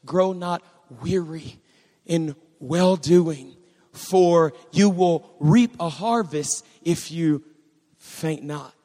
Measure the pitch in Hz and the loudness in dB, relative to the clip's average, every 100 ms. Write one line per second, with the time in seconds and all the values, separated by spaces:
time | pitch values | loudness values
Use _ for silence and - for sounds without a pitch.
0 | 135 175 190 185 175 175 _ _ _ 120 | -2 0 0 -2 -6 -8 _ _ _ -12
1 | 135 185 160 160 - - _ _ _ _ | -4 -4 -4 -12 -16 -20 _ _ _ _
2 | - 170 156 143 _ _ 131 165 185 185 | -4 -4 -2 -10 _ _ -4 2 2 2
3 | 139 175 165 147 131 - _ _ _ - | 4 4 4 -6 -14 -20 _ _ _ -18
4 | - 185 175 170 156 - - - 202 180 | 0 2 4 4 2 -2 -4 2 2 4
5 | 180 165 - _ 151 220 233 - 165 139 | 0 0 -6 _ 4 4 4 -2 -8 -6
6 | 214 233 180 151 139 - _ _ 170 170 | -2 -2 -2 -6 -6 -10 _ _ -4 -4
7 | - 160 165 147 - _ _ _ _ _ | -4 -2 0 -2 -6 _ _ _ _ _
8 | - - 160 156 143 147 135 _ | -20 -8 -8 -6 -8 -12 -14 _